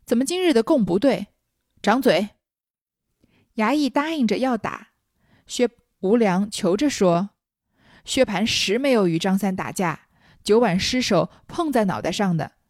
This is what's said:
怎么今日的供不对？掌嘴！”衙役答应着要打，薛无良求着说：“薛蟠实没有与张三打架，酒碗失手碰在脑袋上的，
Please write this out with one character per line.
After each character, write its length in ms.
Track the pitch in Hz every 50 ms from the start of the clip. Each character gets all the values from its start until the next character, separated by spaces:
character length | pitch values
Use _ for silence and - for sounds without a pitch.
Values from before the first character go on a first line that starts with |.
| _
怎 120 | - 247
么 80 | 233 269
今 160 | 277 349 370
日 100 | 370 349
的 120 | 285 226 -
供 200 | - 330 269 202
不 140 | 180 170
对？ 300 | 202 - 269 214 - - - _ _ _ _ _ _ _ _ _ _
掌 200 | - 202 220 -
嘴！” 280 | - 240 160 170 208 208 - _ _ _ _ _ _ _ _ _ _ _ _ _ _ _ _ _ _ _ _ _ _ _ _
衙 180 | - 220 220 277
役 160 | 302 285 254
答 220 | - 285 285 320
应 160 | 330 311 240
着 100 | 214 202
要 200 | 180 247 262 240
打， 320 | 208 - - 65 - - _ _ _ _ _ _ _ _ _ _ _ _
薛 220 | - - - 240 - - _ _ _ _ _
无 140 | - 185 220
良 340 | 247 226 196 175 185 208 214
求 280 | - - - 175 180
着 120 | 220 294 285
说 420 | - - 202 180 170 170 196 202 - _ _ _ _ _ _ _ _ _ _ _ _ _ _
：“薛 180 | - - 269 254
蟠 220 | - 202 180 226
实 320 | 226 - - - 185 196
没 140 | 240 277 277
有 160 | 254 220 190
与 100 | 175 165
张 200 | 165 - 190 190
三 180 | 196 208 196 185
打 160 | 185 165 -
架， 360 | - - 190 165 147 - _ _ _ _ _ _ _ _ _
酒 160 | - 240 233
碗 200 | 247 202 170 196
失 220 | - - - 254
手 300 | 240 - 208 170 - - - _ _
碰 240 | - - - 339 311
在 140 | 254 240 214
脑 140 | 185 - 107
袋 120 | - 156
上 260 | 180 - 208 185 175
的， 160 | 156 - - - _ _ _